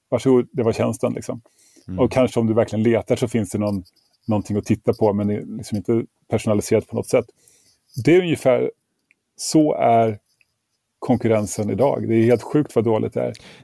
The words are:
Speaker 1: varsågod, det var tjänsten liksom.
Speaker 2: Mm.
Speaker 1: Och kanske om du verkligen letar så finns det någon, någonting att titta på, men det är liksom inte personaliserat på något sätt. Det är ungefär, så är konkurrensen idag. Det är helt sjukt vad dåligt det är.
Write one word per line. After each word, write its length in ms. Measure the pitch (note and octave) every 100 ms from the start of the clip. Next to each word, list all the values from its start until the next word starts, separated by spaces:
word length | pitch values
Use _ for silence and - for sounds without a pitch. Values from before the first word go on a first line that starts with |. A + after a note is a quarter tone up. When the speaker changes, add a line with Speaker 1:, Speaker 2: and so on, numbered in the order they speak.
| -
Speaker 1:
varsågod, 380 | A#2+ C3 B2+ A#2+
det 100 | C#3+
var 100 | A2+
tjänsten 400 | A2 A#2 A2 A#2+
liksom. 280 | A#2 - A#2+ _ _ _ _ -
Speaker 2:
Mm. 120 | F#2
Speaker 1:
Och 120 | B2
kanske 280 | - B2 -
om 60 | A2+
du 80 |
verkligen 280 | A2+ G#2+ G#2+
letar 340 | A2 A2 - A#2+
så 120 | B2
finns 220 | A#2 G#2
det 80 | G2+
någon, 260 | G#2 G2+ F2 _ _ _ -
någonting 300 | G#2+ - G#2
att 80 |
titta 280 | - - -
på, 200 | A2+ A2
men 140 | G2+ G#2
det 80 |
är 220 | G#2 - G#2+
liksom 200 | A2+ G#2
inte 280 | F#2 A#2 - _ -
personaliserat 560 | A2 - G#2 - G#2+ -
på 100 | A2
något 120 | -
sätt. 180 | C3 - _ _ _ _ _ _ -
Det 120 | A#2 F3
är 40 |
ungefär, 500 | F3+ C#3+ C3+ B2 B2+ - _ _ _ _ _ -
så 380 | - D#3+ D3+
är 440 | - A#2+ A#2 A2+ G#2 _ _ _ _ _ _ _ -
konkurrensen 720 | - A#2+ A2+ A2 G#2 - G#2
idag. 380 | G2+ C#3 - G#2+
Det 60 |
är 80 | A2+
helt 200 | A2+ A#2+
sjukt 340 | - - D3 -
vad 80 |
dåligt 280 | A2+ A2 A2+
det 100 | -
är. 100 | B2 A2+ - -